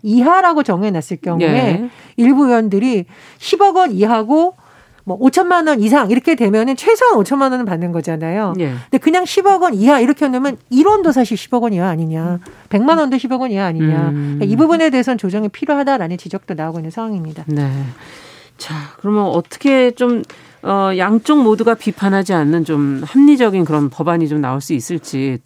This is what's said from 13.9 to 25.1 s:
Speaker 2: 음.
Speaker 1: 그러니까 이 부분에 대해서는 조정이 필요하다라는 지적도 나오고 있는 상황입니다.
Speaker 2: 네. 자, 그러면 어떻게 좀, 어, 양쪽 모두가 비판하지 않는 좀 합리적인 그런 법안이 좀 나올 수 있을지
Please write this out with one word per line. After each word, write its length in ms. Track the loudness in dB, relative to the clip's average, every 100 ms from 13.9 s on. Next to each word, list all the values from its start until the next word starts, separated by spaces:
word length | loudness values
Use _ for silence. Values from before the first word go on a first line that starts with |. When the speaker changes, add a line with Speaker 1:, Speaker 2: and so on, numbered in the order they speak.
| 0 -2
Speaker 2:
음. 240 | -2 -4 -4
Speaker 1:
그러니까 80 | -2
이 100 | 2
부분에 340 | 2 2 2
대해서는 280 | 0 -2 -2
조정이 300 | -4 -4 -6
필요하다라는 640 | -6 -4 -2 0 -2 -4 -8
지적도 380 | -10 -12 -10
나오고 240 | -8 -8 -8
있는 120 | -10
상황입니다. 540 | -10 -8 -8 -8 -12 -6
Speaker 2:
네. 220 | -4 -2 -4 -8 -12 -20 -20 -20 -20 -20 _
자, 180 | -14 -12 -14 -10
그러면 260 | -2 0 0
어떻게 640 | -2 -4 -4 2 4 2
좀, 320 | 2 -2 -2 -6 -16 -20 _
어, 280 | -4 0 0 0
양쪽 460 | 0 0 2 2
모두가 320 | 4 2 2
비판하지 580 | 0 -2 -2 0 0 0
않는 320 | 0 2 0
좀 380 | 0 -2 -2 -4
합리적인 600 | 0 4 6 6 4 2 0
그런 240 | 0 -2
법안이 360 | -2 -2 0 0
좀 120 | -2
나올 220 | -2 -4
수 100 | -4
있을지 680 | -6 -4 -10 -6